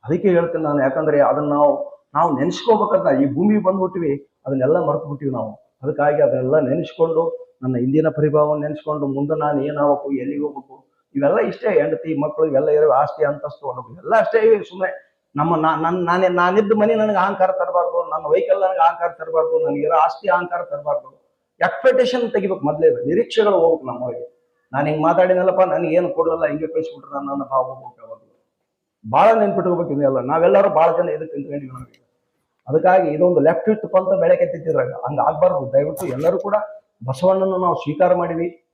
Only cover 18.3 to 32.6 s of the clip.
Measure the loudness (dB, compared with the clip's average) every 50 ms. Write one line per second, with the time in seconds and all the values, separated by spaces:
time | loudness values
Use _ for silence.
18.3 | 0 0 2 0 0 2 2 0 2 2 2 2 2 0 -6 -6 -6 -8 -10 -2
19.3 | 0 0 0 2 0 0 0 0 -2 -2 0 2 2 2 2 2 0 -2 -2 0
20.3 | 0 0 -2 -4 -6 -8 -6 -8 -10 -8 -4 -4 -4 -4 -6 -10 _ _ _ _
21.3 | _ _ _ _ _ _ -2 -2 -2 2 2 4 4 4 2 2 0 -2 -2 0
22.3 | -2 -2 -2 -2 -4 -2 -2 -4 0 4 4 4 4 4 0 0 0 0 0 0
23.3 | 0 2 4 4 4 4 4 4 2 0 -2 -10 -8 -6 -8 -8 -8 -10 -14 -16
24.3 | _ _ _ _ _ _ _ _ -4 -2 -2 -2 -2 0 0 2 4 4 4 4
25.3 | 2 2 4 2 4 4 4 2 2 -2 0 2 0 0 0 0 -2 -2 0 0
26.3 | 0 0 -2 -2 -2 -4 -6 -4 -4 -4 -6 -6 -12 -16 -18 -12 -12 -10 -8 -6
27.3 | -8 -8 -6 -2 -2 -2 -2 -2 -8 -14 -18 -20 _ _ -20 -20 -20 -20 _ _
28.3 | _ _ _ _ _ _ _ _ _ _ _ _ _ _ -10 -2 2 4 4 4
29.3 | 4 4 2 0 0 -2 -2 0 -2 -2 -2 -4 -2 0 0 0 0 0 -2 -2
30.3 | 0 2 4 4 4 4 4 4 2 4 2 4 2 0 -2 -2 -4 -6 -8 -10
31.3 | -10 -12 -10 -10 -10 -12 -12 -12 -16 -18 -18 _ _ _ _ _ _ _ _ _
32.3 | _ _ _ _ _ _